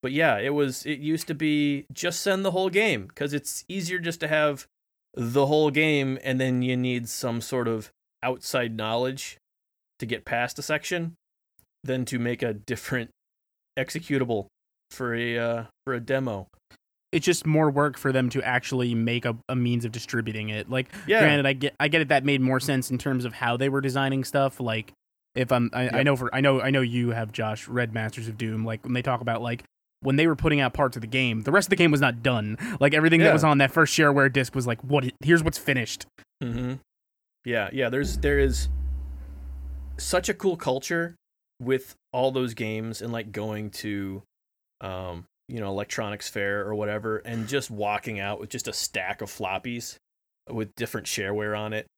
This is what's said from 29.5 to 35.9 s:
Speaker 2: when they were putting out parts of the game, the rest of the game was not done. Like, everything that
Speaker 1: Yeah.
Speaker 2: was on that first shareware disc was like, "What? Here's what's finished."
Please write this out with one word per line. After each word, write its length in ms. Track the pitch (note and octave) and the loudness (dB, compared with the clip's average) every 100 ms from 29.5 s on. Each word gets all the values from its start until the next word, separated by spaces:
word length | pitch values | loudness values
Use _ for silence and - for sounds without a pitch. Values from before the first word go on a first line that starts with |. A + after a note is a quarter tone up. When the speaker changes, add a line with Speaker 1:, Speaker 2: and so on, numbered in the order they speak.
| A#2+ - _ _ _ | -6 -10 _ _ _
Speaker 2:
when 160 | C3+ C#3 | 0 4
they 100 | E3 | 4
were 100 | D#3 | 4
putting 240 | E3 D3 | 2 4
out 140 | C3 | 2
parts 200 | - C3+ A#2+ | 2 0 0
of 40 | |
the 60 | A2 | -4
game, 340 | C3 B2+ A2+ | 0 2 0
the 100 | G#2+ | 2
rest 160 | F3 G3 | 2 4
of 40 | |
the 60 | G3 | 4
game 140 | E3+ | 6
was 120 | D3 | 6
not 200 | C#3 A#2 | 4 2
done. 360 | B2 A#2+ G#2+ A2 A3+ G3 | 2 2 0 -4 -6 2
Like, 120 | C#3+ | 4
everything 280 | D3+ D#3+ E3 | 6 6 8
that 60 | - | 8
Speaker 1:
Yeah. 60 | |
Speaker 2:
was 120 | D#3 | 8
on 140 | D#3 C#3+ | 6 6
that 120 | C3+ | 6
first 260 | E3 D#3 - | 6 4 6
shareware 340 | D3+ C#3 C3+ | 6 8 6
disc 240 | C3+ B2+ | 4 0
was 120 | C3+ B2 | 0 0
like, 180 | A#2 | -2
"What? 260 | B2+ C#3+ B2+ - | 2 2 2 -2
Here's 180 | C#3+ E3+ | 4 6
what's 160 | D#3+ - | 6 -2
finished." 460 | - C3+ A2+ | 0 0 0